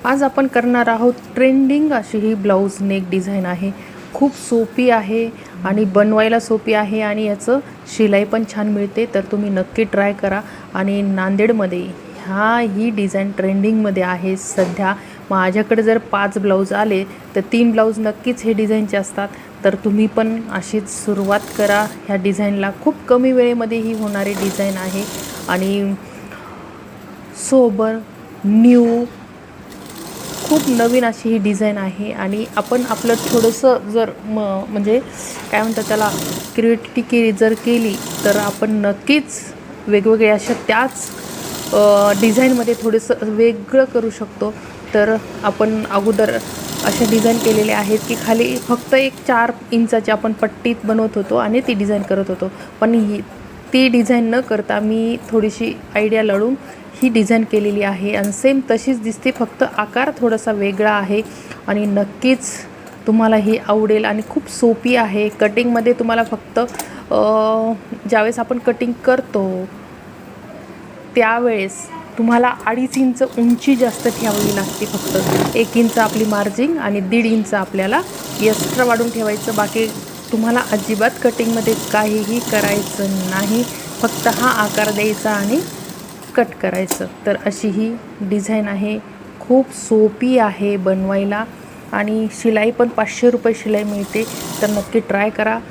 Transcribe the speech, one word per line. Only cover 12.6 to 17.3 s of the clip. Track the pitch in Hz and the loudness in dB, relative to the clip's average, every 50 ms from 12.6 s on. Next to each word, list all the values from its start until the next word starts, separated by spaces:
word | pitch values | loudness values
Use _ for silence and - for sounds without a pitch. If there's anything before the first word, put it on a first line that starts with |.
| 240 220 190 202 220 240 | 0 0 0 0 -2 0
डिझाईन | 214 208 202 190 - 196 196 202 | 0 0 -2 0 0 -2 -2 -2
ट्रेंडिंगमध्ये | 196 - 190 190 196 196 196 214 220 220 214 208 190 190 | -2 -2 0 0 2 2 2 2 2 2 2 2 0 0
आहे | 180 180 180 175 180 190 190 | 0 0 -2 -2 -2 -4 -4
सध्या. | 190 - - - - 185 180 175 196 196 190 202 202 - - - - - - | -4 -6 -6 -2 0 0 0 0 -2 0 -2 -2 -2 -8 -18 -18 -18 -6 -2
माझ्याकडे | 196 190 185 185 185 214 214 214 233 220 | 0 2 2 2 2 0 2 2 2 2
जर | 214 220 226 220 | 4 4 2 2
पाच | 226 - - 196 202 202 196 214 | 0 -2 -2 0 0 0 -2 0
ब्लाऊज | 196 202 190 190 196 190 | 2 2 2 2 2 0
आले, | 196 202 214 220 202 190 196 | 0 0 2 2 0 0 -2
तर | - - - - - | -4 -12 -18 -20 -4